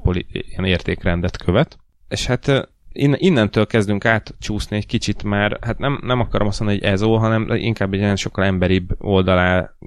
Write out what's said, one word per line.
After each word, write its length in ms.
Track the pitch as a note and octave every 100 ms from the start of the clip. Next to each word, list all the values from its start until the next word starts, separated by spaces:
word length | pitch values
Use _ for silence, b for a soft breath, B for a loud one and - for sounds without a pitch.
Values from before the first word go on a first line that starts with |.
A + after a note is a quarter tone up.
poli-, 240 | F2+ F2+ -
ilyen 340 | - - -
értékrendet 720 | F#2+ F2 - F2+ F#2 F2 F2+ -
követ. 420 | - F#2+ E3 - _ _ -
És 180 | - -
hát, 220 | A#2+ -
ö, 140 | C3+ - _ - -
in-, 180 | C#3 C#3
innentől 500 | F#3+ C#3 G#2 A2+ G#2
kezdünk 380 | A#2 G2+ G2+
átcsúszni 720 | A2+ A2 - - - G#2+ - G#2
egy 100 | -
kicsit 360 | A2+ - -
már, 360 | G#2 G2+ G#2 -
hát 180 | A#2 -
nem, 220 | C3+ C#3
nem 180 | A#2 B2
akarom 280 | A2+ G#2 G#2
azt 120 | G2
mondani, 200 | G#2 G2+
hogy 100 | G2
ezó, 240 | F#2+ A2 A2+
hanem 340 | A2 A2 A2
inkább 440 | A2+ A2+ G#2+ G2
egy 60 | G2
olyan 160 | G2+ G2
sokkal 280 | - -
emberibb 500 | G2 F#2+ F2+ F#2 F2+ -
oldalá, 760 | G#2 F#2+ F#2 F#2 F2+ F#2 - -